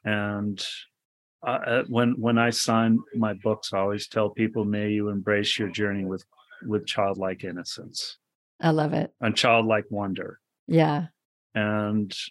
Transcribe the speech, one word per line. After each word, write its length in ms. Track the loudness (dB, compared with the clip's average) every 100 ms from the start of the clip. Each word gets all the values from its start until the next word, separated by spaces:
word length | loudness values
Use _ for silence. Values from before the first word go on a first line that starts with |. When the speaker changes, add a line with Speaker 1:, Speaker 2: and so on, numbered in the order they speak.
Speaker 1:
And, 580 | -2 -2 -2 -4 -4 -6 -10 -12 -18 _ _ _ _ _ -4
uh, 40 |
uh, 320 | -4 0 -2 2
when, 320 | 2 2 2
when 160 | 2 4
I 120 | 2
sign 480 | 2 2 4 6 4 2
my 200 | -2 0 0
books, 300 | -2 -2 -2
I 60 | -2
always 300 | 0 -2 -4
tell 200 | 0 0
people, 340 | 2 0 0
"May 260 | -2 0 0
you 180 | 0 0
embrace 500 | -2 0 2 2 -2
your 100 | -2
journey 360 | -2 -2 -2
with, 200 | -4 -6 -10 _ _ -14 -4
with 200 | -4 -2
childlike 580 | 0 0 0 -4 -4
innocence." 720 | -8 -10 -10 -14 -12 -10 -10 -14 _ _ _ _
Speaker 2:
I 100 | 0
love 220 | 2 2
it. 200 | 0 -4 _
Speaker 1:
And 160 | -2 2
childlike 500 | 4 4 4 2 0
wonder. 480 | -4 -4 -4 -8 -14 _ _ 2
Speaker 2:
Yeah. 400 | 4 4 2 -4 _ _ _ _
Speaker 1:
And 600 | 0 0 0 0 0 -2 -6 -12